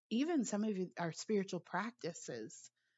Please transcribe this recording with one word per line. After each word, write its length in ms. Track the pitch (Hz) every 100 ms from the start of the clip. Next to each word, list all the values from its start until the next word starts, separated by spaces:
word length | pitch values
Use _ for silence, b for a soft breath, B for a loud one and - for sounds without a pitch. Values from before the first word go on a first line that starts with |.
| _
even 340 | 220 311 330
some 180 | 208 208
of 140 | 220 190
you, 140 | 180 -
our 140 | 170
spiritual 480 | - - 208 190 180
practices. 1120 | - 180 220 - 160 170 - 120 107 - - _ _